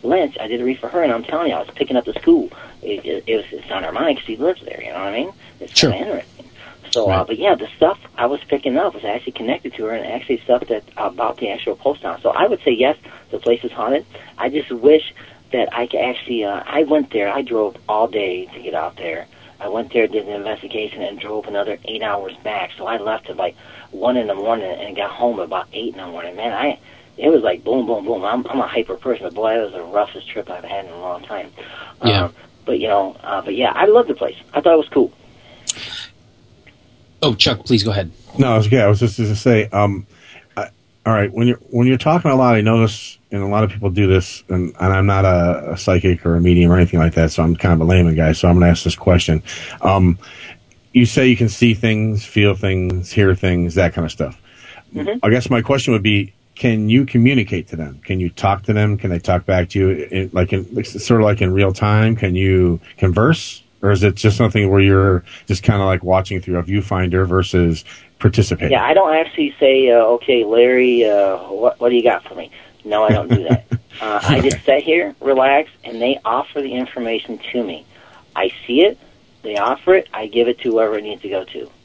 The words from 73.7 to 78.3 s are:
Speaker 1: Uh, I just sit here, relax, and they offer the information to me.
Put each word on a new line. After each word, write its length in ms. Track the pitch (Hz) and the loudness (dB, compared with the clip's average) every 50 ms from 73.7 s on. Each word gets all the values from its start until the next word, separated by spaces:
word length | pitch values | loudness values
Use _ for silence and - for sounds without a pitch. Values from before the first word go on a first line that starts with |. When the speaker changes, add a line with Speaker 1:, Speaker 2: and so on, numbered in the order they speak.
| 120 - _ _ - - | -10 -10 _ _ -16 -10
Speaker 1:
Uh, 180 | 110 110 104 104 - | -6 -4 -4 -2 0
I 180 | 98 147 131 | 2 0 2
just 220 | 127 135 131 - - | 2 0 -2 0 2
sit 200 | - 135 143 147 | 2 2 2 2
here, 320 | 160 160 170 175 - - _ | 2 0 0 0 -2 -8 _
relax, 480 | - 135 135 131 131 135 139 147 156 156 _ _ - | -2 0 2 2 4 4 4 2 0 -2 _ _ -16
and 160 | 117 117 113 | -14 -6 -2
they 200 | 117 123 139 - _ | -2 -2 -2 -2 _
offer 360 | - 117 131 156 - - 147 | -4 -4 -4 -4 -6 -8 -8
the 120 | 139 135 123 | -6 -6 -6
information 640 | 127 127 123 - 127 120 117 117 107 - - 113 104 - - | -6 -8 -8 -8 -8 -6 -6 -6 -6 -6 -10 -14 -14 -12 -8
to 120 | - 123 113 | -6 -6 -6
me. 200 | 95 82 - - _ _ - - - - - _ _ | -6 -8 -14 -18 _ _ -20 -20 -20 -20 -20 _ _